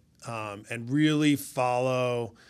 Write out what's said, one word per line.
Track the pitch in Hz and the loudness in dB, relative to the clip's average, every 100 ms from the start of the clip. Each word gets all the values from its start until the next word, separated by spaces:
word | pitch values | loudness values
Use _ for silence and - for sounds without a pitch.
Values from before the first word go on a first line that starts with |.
| _ _ - | _ _ -10
um, | 113 107 104 107 | -8 -8 -10 -10
and | 117 117 | -10 -2
really | 143 151 151 151 139 | 2 4 4 4 2
follow | - - 123 123 127 127 123 120 113 - | 0 -2 0 2 2 0 0 -2 -4 -10